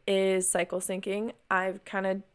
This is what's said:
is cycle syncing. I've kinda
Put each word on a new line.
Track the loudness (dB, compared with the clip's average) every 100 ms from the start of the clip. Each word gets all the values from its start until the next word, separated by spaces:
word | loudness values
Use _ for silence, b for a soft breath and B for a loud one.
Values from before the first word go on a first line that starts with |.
| 0
is | 2 4 4 2
cycle | 0 0 -2
syncing. | -4 -4 -4 -4 -4 -6 0
I've | 0 0 -4 -6
kinda | -4 -2 -2 -6